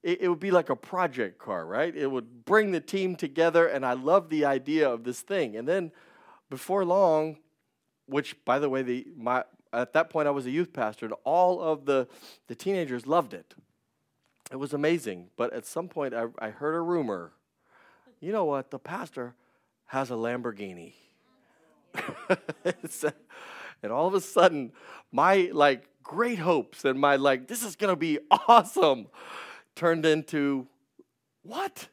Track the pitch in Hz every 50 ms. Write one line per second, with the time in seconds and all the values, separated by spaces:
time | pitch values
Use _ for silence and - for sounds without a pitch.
0 | - 170 175 180 185 180 180 151 180 196 180 180 156 - 135 - - - - 180
1 | 185 160 127 127 113 95 - _ - 117 101 87 80 82 95 120 151 175 160 151
2 | 143 139 135 127 113 117 123 120 113 - 196 214 214 202 180 160 - - - 196
3 | 190 185 180 - - 147 135 160 165 165 160 170 165 160 - 135 131 127 127 131
4 | 127 147 175 196 170 160 156 156 151 139 135 135 131 139 151 160 151 131 120 117
5 | 117 123 123 - - - 202 190 156 117 104 110 120 139 175 196 180 160 _ _
6 | _ _ _ _ _ - - _ _ _ 143 131 - - 185 202 190 170 175 196
7 | 196 175 156 156 156 160 151 _ _ _ _ _ _ _ _ _ _ _ _ _
8 | _ - 135 143 139 - - _ _ - 123 143 147 143 131 135 131 123 123 127
9 | - - - 147 113 120 123 127 - _ _ _ _ _ - 117 123 - _ 156
10 | 165 - - 160 151 147 143 139 127 127 135 160 175 165 _ 143 117 107 107 -
11 | - 110 107 - _ 131 151 175 180 180 185 180 180 160 156 143 139 139 139 135
12 | 123 - - - - - - _ _ _ 120 - - 185 196 185 170 135 127 123
13 | 120 135 156 175 151 107 - 87 - _ - - _ _ _ _ _ _ _ _
14 | _ _ _ _ _ _ _ _ _ - - 131 143 139 147 143 147 156 170 165
15 | 131 113 92 87 87 90 _ - 120 123 - 120 - - - 165 175 180 - 165
16 | 143 131 113 117 113 117 - - 113 110 110 - 143 151 160 170 170 170 175 170
17 | 143 113 101 87 85 82 _ _ _ _ _ _ _ _ _ _ _ _ _ _
18 | _ _ 240 _ - 170 214 220 185 151 143 135 131 _ - 131 _ - 170 208
19 | 190 160 _ 139 123 120 123 _ _ _ _ _ _ _ _ _ _ _ - 135
20 | 135 120 127 113 113 117 123 123 120 120 110 98 104 95 90 87 82 - _ _
21 | _ _ _ _ _ _ _ _ _ _ _ _ _ _ _ _ _ _ - -
22 | - - - - - - 190 - _ - - _ _ 175 170 - - - - -
23 | 151 151 143 _ _ _ - - - - - - - - - _ - 104 113 131
24 | 160 185 190 190 180 - - - 175 185 165 147 131 113 _ - - - - -
25 | _ _ - 139 151 180 196 196 175 175 - 156 143 143 135 117 - _ _ _
26 | _ - - 175 233 240 240 185 156 175 175 143 117 - - - - 139 131 135
27 | 143 143 143 135 139 143 135 127 127 - 240 233 233 214 160 _ 208 196 180 151
28 | 160 165 151 147 - _ - - - - 233 233 170 196 - 349 370 151 135 120
29 | 101 - _ - - - - - - - - - _ _ _ - 165 170 165 165
30 | 156 160 151 160 156 - - 151 143 143 139 135 127 - _ _ _ _ _ _
31 | - _ _ _ _ _ _ _ _ 175 226 330 392 392 392 - - -